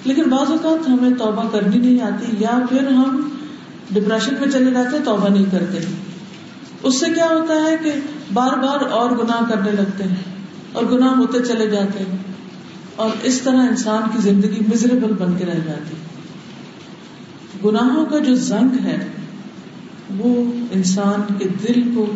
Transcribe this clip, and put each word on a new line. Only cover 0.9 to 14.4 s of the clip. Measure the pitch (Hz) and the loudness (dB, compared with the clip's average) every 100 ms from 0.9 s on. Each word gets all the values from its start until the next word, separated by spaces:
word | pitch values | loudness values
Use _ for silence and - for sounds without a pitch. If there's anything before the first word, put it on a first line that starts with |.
| 254 254 247 | 4 4 2
توبہ | 214 208 226 | 0 0 0
کرنی | 208 196 247 | 0 2 4
نہیں | 247 247 | 4 4
آتی، | 208 196 - 214 | 2 -4 -2 0
یا | 214 247 247 | 2 2 2
پھر | 262 277 | 0 4
ہم | 254 269 294 302 - - - - - - | 4 4 2 -2 -6 -12 -14 -16 -18 -4
ڈپریشن | 202 196 220 202 277 | 0 2 0 0 0
میں | 269 | 0
چلے | 262 254 | 2 2
جاتے | 247 247 302 | 2 0 0
ہیں، | 254 | 0
توبہ | 202 196 | 2 4
نہیں | 202 185 | 4 4
کرتے۔ | 180 170 165 - - - - - - - - - - | 2 0 -2 -4 -6 -10 -14 -16 -18 -18 -18 -18 -4
اس | 269 254 | -2 0
سے | 330 330 | 0 2
کیا | 330 | 2
ہوتا | 320 320 | 2 2
ہے | 311 311 320 | 2 2 2
کہ | 311 285 - - - | 0 -4 -6 -10 -4
بار | 196 262 254 | 0 2 2
بار | 269 285 262 | 0 0 0
اور | 214 247 | 0 2
گناہ | 233 220 233 233 | 0 0 0 0
کرنے | 214 202 | 0 0
لگتے | 202 190 - | 0 0 -2
ہیں | 190 180 - - - - - | -2 -4 -6 -12 -14 -16 -10
اور | - 240 | -4 0
گناہ | 247 262 262 | 4 4 4
ہوتے | - 240 | 2 0
چلے | 240 220 214 | 0 0 2
جاتے | 202 196 - | 2 0 -2
ہیں، | 185 - - - - - - - - - | -4 -6 -8 -12 -14 -16 -18 -18 -18 -4
اور | 220 226 | -4 -2
اس | - 254 | -2 0
طرح | 262 254 | 2 4
انسان | 247 208 214 220 220 | 4 2 0 0 0
کی | 247 | 0
زندگی | 202 202 | 4 4